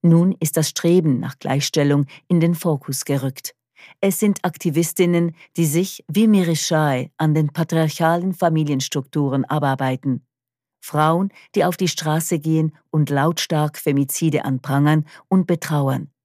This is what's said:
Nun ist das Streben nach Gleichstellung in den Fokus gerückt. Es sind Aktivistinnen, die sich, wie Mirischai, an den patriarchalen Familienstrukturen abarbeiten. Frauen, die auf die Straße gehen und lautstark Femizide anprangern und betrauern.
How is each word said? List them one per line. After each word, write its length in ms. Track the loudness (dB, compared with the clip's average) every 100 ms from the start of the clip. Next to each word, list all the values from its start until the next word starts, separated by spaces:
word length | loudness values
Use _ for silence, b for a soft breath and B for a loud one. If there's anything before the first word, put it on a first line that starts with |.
Nun 340 | 6 4 4 0
ist 180 | -2 -2
das 120 | -2
Streben 500 | 0 2 4 2 -2
nach 200 | -4 -8
Gleichstellung 680 | -4 -4 -2 0 2 2 0 B _
in 120 | 2
den 160 | 2 0
Fokus 500 | -2 -2 -4 -8 -4
gerückt. 500 | -4 -4 -8 -16 _ _ B B B
Es 180 | -2 0
sind 240 | 0 0
Aktivistinnen, 880 | -4 -4 -2 0 -2 0 2 2 -2 -6 B -2
die 100 | 0
sich, 380 | 0 -2 -8 -4
wie 180 | 0 4
Mirischai, 840 | 4 2 -2 0 0 2 0 -6 _
an 180 | 0
den 200 | 2 0
patriarchalen 800 | -2 -2 0 0 0 0 0 -2
Familienstrukturen 1120 | -2 0 0 0 -2 -4 -6 -6 -4 -2 -2 -2
abarbeiten. 800 | -2 -2 -2 -2 -4 -4 -6 _ _ _ _ _ _
Frauen, 480 | -8 0 2 2 -2 B B 0
die 80 |
auf 140 | 0 0
die 100 | -4
Straße 520 | -2 -2 -2 -2 -4
gehen 340 | 0 0 0 b _
und 200 | -2 0
lautstark 680 | 2 0 -2 -4 -2 -2 -4
Femizide 680 | -2 0 -2 -2 -2 0
anprangern 640 | -2 -4 -2 2 4 2 0 B B
und 180 | 0 2
betrauern. 640 | -4 -2 -2 0 -2 -8 _